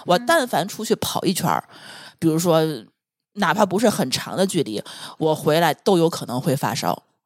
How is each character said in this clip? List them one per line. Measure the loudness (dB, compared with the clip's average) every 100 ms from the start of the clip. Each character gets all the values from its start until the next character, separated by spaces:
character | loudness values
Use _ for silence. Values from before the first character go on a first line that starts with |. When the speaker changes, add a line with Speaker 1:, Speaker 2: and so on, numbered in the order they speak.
| 0
Speaker 1:
我 | 0
但 | 4 2 2
凡 | -2 -2
出 | -6 -4
去 | -2
跑 | -2 -2 -2
一 |
圈 | -2 0
儿， | -2 -4
Speaker 2:
嗯。 | -18 -20 -20 -20 _
Speaker 1:
比 | 0
如 | 2
说 | 4 2 2 -4 -12 _ _ _ _
哪 | -4 0
怕 | 2 2
不 | 4
是 | 2
很 | 2 -2
长 | -4 -6 -2
的 | -2
距 | 0
离， | -2 -4 -10 -16 -18 -4
我 | -2 0
回 | 2 2
来 | 2
都 | 0 2 4
有 | 4
可 | 0 -6
能 | -4
会 | -2 0
发 | -2
烧， | -2 -4 -4 _ _